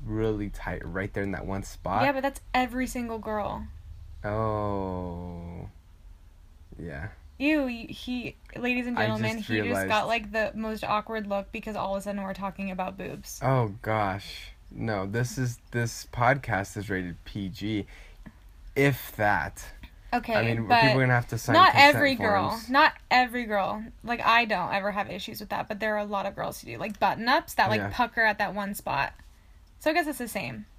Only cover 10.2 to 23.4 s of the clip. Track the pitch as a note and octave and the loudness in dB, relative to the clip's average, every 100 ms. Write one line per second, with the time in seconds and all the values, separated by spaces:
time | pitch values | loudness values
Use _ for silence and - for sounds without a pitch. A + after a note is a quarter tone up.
10.2 | G#3+ A3 G#3 G#3+ A3 A3 - G#3+ G#3 A3 | 0 -2 -2 -2 -6 -6 -2 -2 -2 -6
11.2 | G3+ G3+ G3 A3+ A3 G#3 G3 G3 G3 G3+ | -4 -4 -4 -10 -8 -4 -4 -4 -4 -6
12.2 | F#3+ F#3+ G3 F3+ G3 F#3 F#3+ F#3+ F3+ C#3 | -6 -6 -6 -6 -6 -4 -6 -6 -10 -10
13.2 | - - C3 C3+ A2 G2 G#2+ A2 G2+ F#2+ | -12 -2 2 2 2 -2 0 2 2 0
14.2 | - - - - - - A2+ G#2 G2 A2+ | -8 -14 -16 -18 -14 -6 -2 -2 -2 -2
15.2 | B2 - B2+ A#2+ - A#2+ A#2 - - - | -2 -2 -4 -4 -6 -2 -2 -4 -10 4
16.2 | A#2+ C#3 A2+ G2 G2+ G#2+ G2+ F#2 F2+ E2 | 4 4 2 -2 -2 -6 -4 -2 -4 -8
17.2 | - G#2+ G2 - G#2 G#2 - - - - | -10 -6 -6 -4 -2 -2 -4 -12 -20 -20
18.2 | - - - - - - C#3 C3 - - | -20 -20 -20 -20 -6 2 4 2 -6 0
19.2 | G#2 F#2+ D2 - - - - - - B3 | 4 4 0 -8 -16 -16 -18 -20 -4 -4
20.2 | A3+ G#3+ A#2 A3 A2+ A#3 A3 C3+ B2+ B2 | 0 2 2 0 4 6 6 6 6 4
21.2 | A#2+ A2+ - G3 F#4 - C#4+ D4 C#4+ B3+ | 2 -4 4 8 10 10 8 8 4 4
22.2 | A3+ G3+ E3+ A3+ A3+ C4+ D4+ - - B3 | 2 2 2 -2 2 6 6 4 2 4
23.2 | B3 B3 | 4 -2